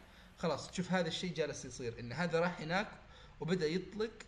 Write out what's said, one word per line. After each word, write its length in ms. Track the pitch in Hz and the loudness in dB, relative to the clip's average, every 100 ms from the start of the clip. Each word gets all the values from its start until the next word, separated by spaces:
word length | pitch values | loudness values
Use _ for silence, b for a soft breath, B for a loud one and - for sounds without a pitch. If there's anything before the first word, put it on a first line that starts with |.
| B B B - | B B B -2
خلاص، 320 | 175 131 - | 0 0 -2
تشوف 200 | - 175 | -4 2
هذا 160 | 185 165 | 2 2
الشيء 260 | - 180 | 0 -2
جالس 320 | 165 147 131 131 | 0 0 -2 -8
يصير، 340 | 120 120 113 | -6 -4 -4
إن 140 | 117 | -4
هذا 260 | 120 175 165 | 0 2 4
راح 220 | 175 175 | 4 2
هناك 260 | 156 185 214 - B B B B | 0 0 0 -6 B B B B
وبدأ 280 | 151 180 151 | 0 4 4
يطلق، 440 | 180 - 208 226 - | 2 -2 -2 -2 -4